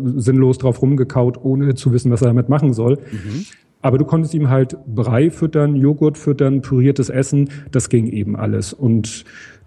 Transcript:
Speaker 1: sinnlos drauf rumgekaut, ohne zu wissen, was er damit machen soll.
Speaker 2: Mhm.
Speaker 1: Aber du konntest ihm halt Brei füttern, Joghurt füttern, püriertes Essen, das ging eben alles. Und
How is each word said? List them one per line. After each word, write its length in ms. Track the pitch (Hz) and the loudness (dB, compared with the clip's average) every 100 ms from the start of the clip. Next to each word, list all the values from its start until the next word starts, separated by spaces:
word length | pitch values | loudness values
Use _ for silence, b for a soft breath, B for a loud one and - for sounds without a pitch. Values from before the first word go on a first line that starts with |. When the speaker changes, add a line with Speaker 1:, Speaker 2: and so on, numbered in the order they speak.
| 135 135 | -4 -2
Speaker 1:
sinnlos 440 | 110 131 131 127 | 2 4 4 2
drauf 240 | 131 117 | 0 0
rumgekaut, 600 | 131 139 123 131 120 120 | 0 0 0 0 0 -2
ohne 300 | 135 135 143 | -2 0 0
zu 180 | 123 - | 0 0
wissen, 180 | 120 123 | 0 2
was 100 | 120 | 2
er 60 | 123 | 2
damit 200 | 117 120 | 2 2
machen 260 | 143 151 | 2 2
soll. 260 | 113 117 143 B | 0 0 0 B
Speaker 2:
Mhm. 340 | 107 95 117 208 B B _ | -12 -10 -10 -10 B B _
Speaker 1:
Aber 160 | 139 131 | 0 0
du 60 | 147 | 2
konntest 280 | 165 156 | 0 0
ihm 160 | 165 147 | 0 2
halt 260 | 135 127 - - | 2 0 -4 -10
Brei 420 | 110 120 117 156 | -4 0 2 0
füttern, 460 | 156 160 156 147 143 | 0 -4 0 0 2
Joghurt 420 | 139 151 151 147 | 2 2 0 0
füttern, 440 | - 131 135 139 | -4 0 2 0
püriertes 480 | 127 135 131 139 127 | 0 2 2 2 -2
Essen, 400 | 127 135 143 139 B B | -2 0 0 0 B B
das 180 | 131 - | -4 0
ging 180 | 120 113 | 0 0
eben 280 | 107 101 101 | -4 -4 -4
alles. 380 | 104 104 101 | -2 -2 -6
Und 520 | - 131 113 107 - B B B B | -4 0 0 -2 -10 B B B B